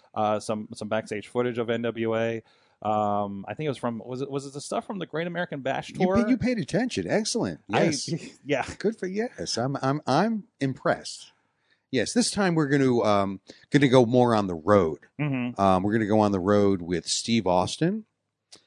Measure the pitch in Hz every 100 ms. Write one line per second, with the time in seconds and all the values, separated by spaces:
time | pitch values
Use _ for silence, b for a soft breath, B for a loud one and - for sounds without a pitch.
0 | b 113 107 107 - 107 107 110 107 110
1 | 110 107 - 123 123 117 113 117 117 113
2 | 113 113 117 113 - b b b 104 107
3 | 104 104 101 98 95 107 151 120 120 113
4 | 113 127 139 139 139 139 - 202 - 202
5 | - 156 175 170 175 - 180 - - -
6 | 180 196 226 254 247 233 143 180 254 -
7 | 87 180 214 233 113 80 - 117 165 143
8 | - 156 - - 131 139 - - 202 226
9 | 185 202 240 - 156 - 131 135 131 147
10 | - 139 220 220 - - 135 123 160 -
11 | - - - _ _ _ _ _ - 127
12 | 98 240 - 208 190 165 139 143 131 120
13 | 107 101 98 95 - B B 143 135 131
14 | 113 127 120 107 98 82 80 101 80 76
15 | _ - 147 131 123 120 98 92 101 113
16 | 101 110 104 98 92 104 101 95 85 87
17 | - - - 113 92 90 92 - 165 220
18 | - _ _ _ _ b